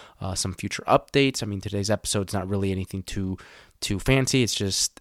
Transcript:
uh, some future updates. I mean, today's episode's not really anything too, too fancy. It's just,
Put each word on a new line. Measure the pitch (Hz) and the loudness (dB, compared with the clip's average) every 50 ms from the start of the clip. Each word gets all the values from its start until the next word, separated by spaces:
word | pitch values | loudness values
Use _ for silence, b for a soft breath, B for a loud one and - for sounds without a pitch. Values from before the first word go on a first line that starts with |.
| B B B B | B B B B
uh, | 95 95 92 | -6 -6 -4
some | - - 95 92 | -2 -4 -4 -4
future | - - 98 - - - | -4 -6 -6 -6 -4 2
updates. | - 127 143 - _ - 139 139 135 127 - - | 4 4 4 4 _ 2 4 4 4 2 -2 -4
I | |
mean, | 107 101 98 - | -4 -6 -6 -6
today's | 104 101 101 98 104 | -4 -2 -2 0 0
episode's | 107 98 - - - 104 95 - - | 0 0 0 0 0 0 0 0 -2
not | 98 90 | -4 -2
really | 95 101 98 98 98 | 0 0 0 0 0
anything | 95 95 92 - - 98 92 | 0 -2 -2 -4 -6 -8 -8
too, | - - 104 95 92 92 - B B B B B B B B | -6 -4 -4 -2 -2 -4 -4 B B B B B B B B
too | - - 104 92 | -4 -2 -2 0
fancy. | - - 131 135 131 - - 131 120 | 2 4 4 4 4 4 2 2 2
It's | 101 - | 2 0
just, | - 104 98 95 - - - - - | -2 -2 -2 0 0 -2 -2 -4 -8